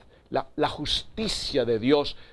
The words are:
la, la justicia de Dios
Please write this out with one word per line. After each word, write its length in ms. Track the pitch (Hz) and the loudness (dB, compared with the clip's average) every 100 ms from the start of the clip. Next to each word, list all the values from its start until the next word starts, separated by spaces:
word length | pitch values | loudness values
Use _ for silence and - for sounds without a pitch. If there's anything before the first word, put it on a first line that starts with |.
| - - - | -14 -20 -6
la, 180 | 131 - - | -4 -4 -2
la 120 | 143 | -2
justicia 960 | - 147 - - - 214 - - 143 117 | -2 -2 -2 -4 -4 -4 -2 -2 0 2
de 140 | 110 | 2
Dios 360 | 123 147 139 - - | 4 4 4 -4 -12